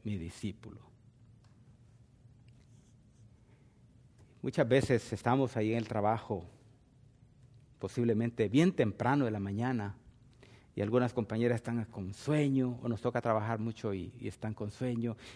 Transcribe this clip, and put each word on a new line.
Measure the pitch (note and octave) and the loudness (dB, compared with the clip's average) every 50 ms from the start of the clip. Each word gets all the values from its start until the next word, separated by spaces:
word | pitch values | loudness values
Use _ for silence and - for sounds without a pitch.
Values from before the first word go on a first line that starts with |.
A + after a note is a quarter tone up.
| - | -6
mi | G#2+ G#2 | -6 -4
discípulo". | F#2 E2 E2 - - - G2+ G2 - - - - - - - - - - - - - - - - - - - - - - - - - - - - - - - - - - - - - - - - - - - - - - _ - - - - _ - - - - - - - - - - - _ _ - - - - - - - - - - - - - | -4 -6 -8 -10 -8 -8 -8 -8 -8 -14 -18 -18 -18 -20 -20 -20 -20 -20 -20 -20 -20 -20 -20 -20 -20 -20 -20 -20 -20 -20 -20 -20 -20 -20 -20 -20 -20 -20 -20 -20 -20 -20 -20 -20 -20 -20 -20 -20 -20 -20 -20 -20 -20 -20 _ -20 -20 -20 -20 _ -20 -20 -20 -20 -20 -20 -20 -20 -20 -20 -20 _ _ -20 -20 -20 -20 -20 -20 -20 -20 -20 -20 -16 -10 -8
Muchas | C#3 - E3+ C#3 | -4 0 2 4
veces | A2+ B2+ C#3 A#2+ - C3 A2 - - - | 6 6 4 6 4 2 2 0 -2 -6
estamos | - - A#2+ B2 C3+ C3+ A#2+ - A2+ | -2 2 2 4 4 2 2 0 0
ahí | G#2+ A2 A2+ | 0 0 0
en | A#2 | 0
el | A2+ | -2
trabajo, | - A#2 G#2+ G2+ G#2 A2+ A2 - - G#2+ F2+ F2+ F2+ - - - - - - _ _ _ _ - - - _ - - - _ - - - - - - - - | -2 -2 0 2 2 2 0 -2 -4 -6 -6 -6 -10 -18 -20 -20 -20 -20 -20 _ _ _ _ -20 -20 -20 _ -20 -20 -20 _ -20 -20 -20 -20 -20 -20 -14 -10
posiblemente | - - - - A#2+ A#2 A2 G#2+ A#2 A#2 A#2 - A2+ G2 | -8 -6 -2 0 2 2 2 2 2 0 0 0 0 4
bien | G#2 C#3+ E3 F#3+ F#3 | 4 4 4 4 4
temprano | - B2+ G#2+ F#2+ - A2 A#2+ C#3 D3 C3+ | 2 2 0 0 0 2 2 4 4 2
de | A2+ | 0
la | G#2+ G#2 | 0 -2
mañana, | G2 G2 G2 G#2 A#2+ C3 B2+ A2+ G#2 G2 F#2 - - - - - - - - - - - - - - - - | -2 -4 -2 -2 -2 -2 -2 -2 -4 -4 -8 -10 -16 -20 -20 -20 -20 -20 -20 -20 -20 -20 -20 -20 -20 -12 -6
y | - | -4
algunas | G2+ G#2 A2+ B2 B2 A#2 - | 0 2 4 4 4 2 0
compañeras | B2+ G#2+ - A2 A2 A#2 A#2+ A#2+ | -2 -2 -2 0 2 2 2 2
están | A2+ - - A#2+ A#2 A2 | 0 -2 -2 -4 -4 -4
con | - - G#2+ F#2+ F2+ G2+ | -6 -8 -8 -8 -8 -8
sueño, | - - C#3 D3+ D3+ D3 C#3 C3+ C3 B2+ B2 A#2+ A#2+ - | -8 -4 0 2 2 2 4 4 2 2 0 -2 -4 -4
o | A#2+ | -4
nos | A#2 A2 - | -2 -2 -2
toca | B2 A#2+ B2 | -2 -2 0
trabajar | - A#2 A2 A2 G#2 A2 A2+ G#2+ | 2 2 2 2 2 0 -2 -2
mucho | G#2+ A2+ A2 - - A2 G2 | -2 -4 -4 -4 -4 -4 -2
y, | F#2+ F2 G2 - B2 | -4 -6 -8 -10 -10
y | A2 G#2 | -8 -10
están | - - - A2 A2 | -8 -6 -6 -6 -6
con | - G#2+ G#2+ | -6 -6 -8
sueño | - - C3 B2+ A#2+ A#2 A#2 A#2 A2 - - - - | -6 -4 -4 -2 -2 -2 -2 -4 -4 -6 -10 -18 -12